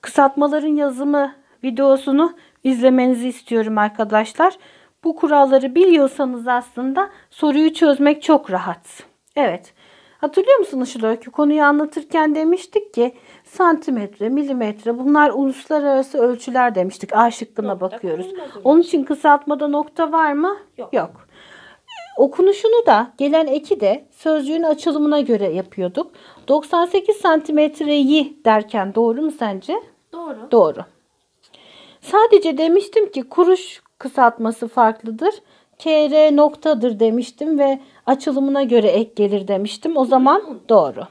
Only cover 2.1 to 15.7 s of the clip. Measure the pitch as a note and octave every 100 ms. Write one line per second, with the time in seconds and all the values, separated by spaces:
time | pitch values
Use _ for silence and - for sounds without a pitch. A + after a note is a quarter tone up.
2.1 | C#4 E4+ E4+ _ _ C4 B3+ B3+ B3+ B3+
3.1 | B3 B3 B3 - A#3 A3 A3 G#3 G#3 G#3+
4.1 | G#3+ A3 - E4+ F#4 - _ _ _ E4
5.1 | D#4+ D#4+ D4 C#4 C4+ C4 B3+ F#4 E4 C#4
6.1 | C4+ C4+ B3 A#3 B3 B3 - B3+ C#4 G4
7.1 | - _ - D4+ C#4+ D#4 D#4 D#4+ C#4+ C#4+
8.1 | D4 - D4+ D4 F3+ F3+ E3 - - -
9.1 | _ _ - C4 F3 - _ _ _ _
10.1 | _ D4+ D4+ G#4 C5+ F#4+ C4+ B3+ A#3+ A3
11.1 | A3+ A#3+ - D4 D4+ D4 D4 D4+ D#4 D4+
12.1 | E4 D#4 D4+ D#4+ F4+ - A4 G#4 - A#3+
13.1 | B3 _ - _ - F4+ D#4+ D#4+ B3 G3+
14.1 | G#3 G#3+ C4+ C#4 C4 A3 G#3+ A#3 A#3 C4
15.1 | D4 D4 B3 C4+ C4 -